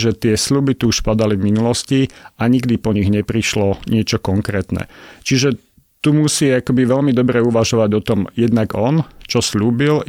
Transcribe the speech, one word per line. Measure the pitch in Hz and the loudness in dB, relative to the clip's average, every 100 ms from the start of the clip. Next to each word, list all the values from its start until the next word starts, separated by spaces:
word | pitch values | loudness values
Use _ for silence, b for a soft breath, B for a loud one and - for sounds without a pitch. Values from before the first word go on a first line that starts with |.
že | 113 107 | 0 0
tie | 117 | 0
sľuby | 107 - 139 139 | 0 0 0 0
tu | 127 120 | 0 0
už | - - | 0 0
padali | 110 110 104 | 0 0 0
v | 101 | 0
minulosti | 107 117 120 - 135 135 B B B | 0 0 -2 -2 0 0 B B B
a | 113 | 0
nikdy | 127 123 113 | 2 2 -2
po | 113 104 | 0 0
nich | 98 | 2
neprišlo | 104 101 110 101 - 101 95 - | 0 0 -2 -2 -2 -2 -2 -2
niečo | 110 107 113 | -2 0 -2
konkrétne. | - 98 - 101 92 90 - B B B | -2 -2 -2 -4 -4 -6 -8 B B B
Čiže | - 135 139 117 _ _ _ _ | -2 0 0 -2 _ _ _ _
tu | 151 151 | 0 2
musí | 151 - 143 | 2 0 0
akoby | 127 - 127 127 | 0 0 0 2
veľmi | 127 143 | 2 0
dobre | 123 127 120 117 | 2 2 2 2
uvažovať | 113 113 117 107 | 2 2 2 2
o | 104 | 0
tom | - 107 95 | 0 -2 -2
jednak | - 117 113 107 | -2 0 2 0
on, | 98 113 160 - - | -2 0 0 -2 -8
čo | - 120 | -6 -2
sľúbil, | - 107 110 120 147 151 | -2 0 0 2 2 0